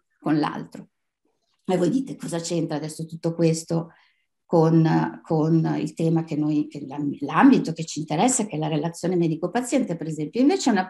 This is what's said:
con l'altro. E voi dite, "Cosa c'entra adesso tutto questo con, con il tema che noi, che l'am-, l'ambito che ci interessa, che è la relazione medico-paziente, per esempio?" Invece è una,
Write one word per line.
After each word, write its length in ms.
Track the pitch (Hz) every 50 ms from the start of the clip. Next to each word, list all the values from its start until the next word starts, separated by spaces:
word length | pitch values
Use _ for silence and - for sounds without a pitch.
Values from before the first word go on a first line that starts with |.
| _ _ _ _
con 180 | - 143 156 147
l'altro. 500 | - - - - 160 - - - - - _ _ _ _ _ _ _ _ _ _ _ _ _ _ _ -
E 80 | 185
voi 140 | 175 175 165
dite, 240 | - 269 - - 147
"Cosa 240 | - - 170 170 170
c'entra 380 | 165 - 175 165 147 - 156
adesso 300 | 147 156 156 - - 160
tutto 280 | - 165 165 - 165 165
questo 560 | 170 170 160 160 160 - - 170 165 165 - - _ _ _ _ _ _ _ _ _ _
con, 760 | - 175 170 160 165 165 165 160 160 160 165 156 - - - -
con 520 | - 165 160 151 160 165 165 160 160 151 151
il 140 | 156 156 -
tema 280 | - 165 165 165 165
che 140 | 165 - 147
noi, 320 | 147 151 151 151 147 151 -
che 180 | - 143 -
l'am-, 300 | 131 139 147 147 143 - -
l'ambito 520 | 139 143 156 175 233 277 233 175 - 170
che 120 | 165 - 160
ci 140 | - - 151
interessa, 480 | 156 - 156 165 214 254 254 - 208
che 80 | - 151
è 40 | 151
la 100 | 156 156
relazione 480 | 160 156 156 170 165 - - 170 185
medico-paziente, 800 | 175 170 156 160 151 180 175 - 240 254 - 311 254 202 180 170
per 100 | 165 151
esempio?" 340 | 160 156 151 151 151 - 233
Invece 300 | 262 302 392 381 - 269
è 20 |
una, 160 | 214 185 185